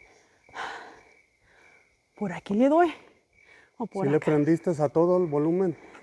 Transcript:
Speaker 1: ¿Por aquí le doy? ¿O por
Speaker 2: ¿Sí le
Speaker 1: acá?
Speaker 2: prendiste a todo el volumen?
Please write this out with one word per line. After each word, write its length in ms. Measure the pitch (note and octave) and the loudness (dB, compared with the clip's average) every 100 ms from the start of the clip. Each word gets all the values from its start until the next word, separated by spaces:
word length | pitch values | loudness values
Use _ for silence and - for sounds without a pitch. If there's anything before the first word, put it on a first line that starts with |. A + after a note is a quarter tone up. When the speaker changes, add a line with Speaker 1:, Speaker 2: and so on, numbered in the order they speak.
| - _ _ _ _ - - - - - - _ _ _ _ _ _ _ _ _ _ - | -20 _ _ _ _ -12 -12 -12 -18 -20 -20 _ _ _ _ _ _ _ _ _ _ -10
Speaker 1:
¿Por 160 | G3+ | -8
aquí 220 | E3+ - | -8 -4
le 140 | G3+ C4+ | 2 4
doy? 240 | D#4 E4+ - - _ _ _ _ - _ - | 4 2 -2 -18 _ _ _ _ -20 _ -12
¿O 80 | A3+ | -10
por 180 | G3 C#3+ | -4 0
Speaker 2:
¿Sí 40 | |
le 80 | D3+ | 0
Speaker 1:
acá? 80 | E3 | 2
Speaker 2:
prendiste 440 | D3+ D3 E3 F#3 | 2 2 0 0
a 180 | D3+ C#3+ | -2 0
todo 280 | D#3+ F3 F3+ | 2 2 2
el 100 | F3 | 0
volumen? 500 | D3 D#3 F3+ F#3 - - - | 0 0 0 -2 -4 -12 -14